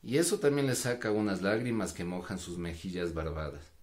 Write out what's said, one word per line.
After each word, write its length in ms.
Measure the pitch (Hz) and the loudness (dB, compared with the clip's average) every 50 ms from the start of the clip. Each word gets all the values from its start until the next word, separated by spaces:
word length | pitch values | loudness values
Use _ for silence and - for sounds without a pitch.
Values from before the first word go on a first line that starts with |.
y 180 | - 110 120 151 | -4 0 2 2
eso 200 | 175 170 214 196 | 4 4 2 4
también 300 | - 143 143 143 139 135 | 4 4 4 4 4 2
le 80 | 123 | 2
saca 340 | - - 123 120 123 - 110 | 2 0 -2 -2 0 0 2
unas 320 | 104 104 104 104 95 90 | 2 2 4 2 0 2
lágrimas 500 | 90 98 104 113 123 123 117 110 98 85 | 2 2 2 2 2 0 0 0 0 -2
que 120 | - - 90 | -4 -4 -4
mojan 340 | 87 90 90 87 - 101 90 | -4 -4 -6 -6 -6 -6 -6
sus 200 | - - 87 87 | -6 -6 -6 -4
mejillas 560 | 85 85 80 80 - 95 87 90 87 85 80 | -4 -4 -6 -6 -6 -6 -4 -2 -2 -2 -2
barbadas. 480 | 80 80 80 76 78 76 73 71 - - - - - | -2 -2 -2 -2 -4 -4 -6 -6 -10 -16 -18 -20 -20